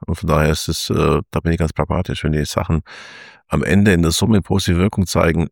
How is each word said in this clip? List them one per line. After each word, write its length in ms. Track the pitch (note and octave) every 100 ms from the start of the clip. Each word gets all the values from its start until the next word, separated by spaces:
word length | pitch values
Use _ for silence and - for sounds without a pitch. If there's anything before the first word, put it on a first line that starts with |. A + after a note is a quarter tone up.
| -
Und 100 | F2
von 120 | D#2+
daher 240 | D2+ D2+
ist 160 | D#2+ -
es, 220 | D#2 -
äh, 320 | - D#2 D2 -
da 80 | -
bin 140 | E2
ich 40 | E2+
ganz 120 | D#2+
pragmatisch, 520 | - D#2+ D#2 - - D#2
wenn 80 |
die 100 | D2+
Sachen 380 | C#2+ - - D#2+ - - - - - - _
am 120 | D#2
Ende 300 | - F#2 G#2
in 100 | F2
der 80 | E2
Summe 320 | D#2+ - G#2+
positive 340 | - G2 - F2
Wirkung 300 | G2 - F#2
zeigen, 400 | - E2+ D#2+ D#2+